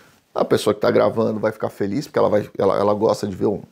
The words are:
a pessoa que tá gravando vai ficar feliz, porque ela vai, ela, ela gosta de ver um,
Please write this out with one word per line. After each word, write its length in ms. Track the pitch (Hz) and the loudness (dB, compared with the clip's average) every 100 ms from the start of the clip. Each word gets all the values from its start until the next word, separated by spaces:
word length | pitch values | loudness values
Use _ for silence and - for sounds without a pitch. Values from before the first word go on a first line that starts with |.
| - _ _ - | -20 _ _ -4
a 100 | - | 0
pessoa 260 | 113 - | 2 2
que 80 | 104 | 0
tá 120 | - | 2
gravando 480 | 110 110 104 110 110 | 2 2 0 -2 0
vai 120 | 107 | -2
ficar 180 | 110 117 | -2 -8
feliz, 360 | - 101 107 156 | -4 -4 -4 -4
porque 140 | - | 0
ela 100 | 104 | 2
vai, 180 | 104 - - | 2 -2 0
ela, 180 | 98 - | 0 2
ela 160 | 101 | 2
gosta 320 | 104 107 101 104 | 2 0 0 -4
de 100 | 95 | -2
ver 120 | 110 | -2
um, 160 | 95 - | -2 -8